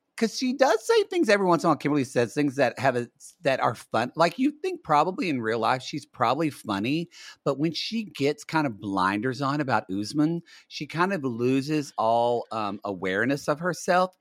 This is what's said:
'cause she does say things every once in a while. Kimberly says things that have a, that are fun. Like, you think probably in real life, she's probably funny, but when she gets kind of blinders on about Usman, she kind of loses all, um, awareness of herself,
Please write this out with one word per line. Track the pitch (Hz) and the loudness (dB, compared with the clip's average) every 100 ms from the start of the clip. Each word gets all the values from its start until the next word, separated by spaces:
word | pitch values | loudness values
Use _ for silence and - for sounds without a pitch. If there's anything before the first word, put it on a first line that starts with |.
| _ - | _ -4
'cause | 220 - | -2 0
she | 254 | -4
does | 277 269 440 - | 2 2 2 2
say | 453 403 | 2 2
things | 359 214 | 0 4
every | 202 185 | 4 4
once | 170 | 4
in | 170 | 4
a | |
while. | 170 | 2
Kimberly | 147 147 | 2 0
says | 123 127 117 147 | 0 0 0 0
things | 147 131 | -2 2
that | 120 - | 0 2
have | 131 120 | 0 0
a, | 120 _ - _ | -4 _ -20 _
that | 143 127 | -2 2
are | 127 107 | 0 -2
fun. | - 113 120 156 | -4 -2 -2 2
Like, | 170 202 | 2 2
you | 277 | -2
think | - 381 359 | 0 -6 -6
probably | - 147 165 185 185 | 2 2 2 0 -2
in | 131 | -2
real | 110 117 | 0 0
life, | 110 127 | 0 0
she's | - - - | -4 -10 -10
probably | - 113 139 156 | 0 0 2 0
funny, | - - 98 120 160 165 - - - | -4 -4 -2 0 -2 -4 -12 -20 -6
but | 147 135 | -2 0
when | 160 | 0
she | 151 - 226 | -2 -6 -6
gets | 202 - 139 147 | -6 -2 -2 -2
kind | - 160 143 | -2 -2 -2
of | 101 | -4
blinders | 104 98 92 104 127 127 | -4 0 0 0 -2 -2
on | 135 147 | -4 -2
about | 131 110 - | 0 0 0
Usman, | 98 107 151 156 170 - - _ | -6 -4 0 0 0 -8 -20 _
she | - 139 | -14 -8
kind | 160 190 | -2 -2
of | 190 | -2
loses | 135 113 123 135 139 151 139 - | -4 -2 0 0 0 -4 -4 -2
all, | 113 117 120 120 - | 2 2 2 0 -4
um, | 110 104 104 104 | -6 -6 -6 -8
awareness | 92 95 95 120 147 - | -4 -2 0 0 -2 -2
of | 147 | -2
herself, | 175 160 - 180 185 - | -4 -4 0 2 2 -2